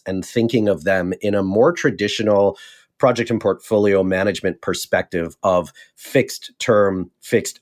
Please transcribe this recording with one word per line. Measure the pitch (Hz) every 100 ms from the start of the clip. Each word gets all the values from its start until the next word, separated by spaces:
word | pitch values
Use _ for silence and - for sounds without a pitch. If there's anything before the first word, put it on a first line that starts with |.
| -
and | 95
thinking | - 120 113 120 104
of | 85 85
them | 95 90 90
in | 104 101
a |
more | 98 101 139
traditional | 170 147 101 101 - 107 101 98 98 - - _ _
project | 131 120 117
and | 113
portfolio | 101 92 - 107 104 98
management | 95 92 101 90 95 85
perspective | - 85 - 92 - 87 85 -
of | 101 90 82 - - _
fixed | - 139 - - - -
term, | - 107 98 95 87 _
fixed | - 113 - -